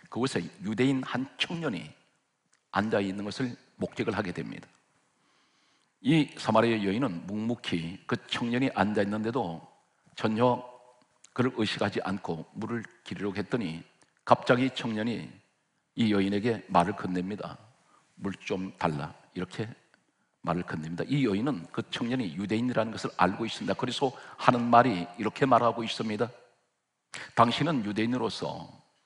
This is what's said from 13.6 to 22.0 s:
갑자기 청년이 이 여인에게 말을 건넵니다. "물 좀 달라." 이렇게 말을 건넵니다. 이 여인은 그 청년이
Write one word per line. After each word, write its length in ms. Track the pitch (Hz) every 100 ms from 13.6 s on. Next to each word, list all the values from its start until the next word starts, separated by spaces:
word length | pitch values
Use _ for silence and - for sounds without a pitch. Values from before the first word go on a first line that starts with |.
| 90 82 - _ _ _ -
갑자기 460 | 120 - 123 131
청년이 680 | - 117 107 117 98 78 - _ _ _ _ _ -
이 160 | 113
여인에게 520 | 101 98 101 117 107 -
말을 260 | 92 85 -
건넵니다. 640 | 98 90 92 104 85 82 - _ _ _ _ -
"물 180 | 98 95
좀 360 | - 95 95 -
달라." 360 | 87 76 78 - -
이렇게 360 | 90 90 - 110 - _ _ _ _ _ _
말을 220 | - 85
건넵니다. 400 | 87 80 78 85 -
이 180 | 147 120
여인은 420 | 98 139 98 82
그 120 | - -
청년이 460 | -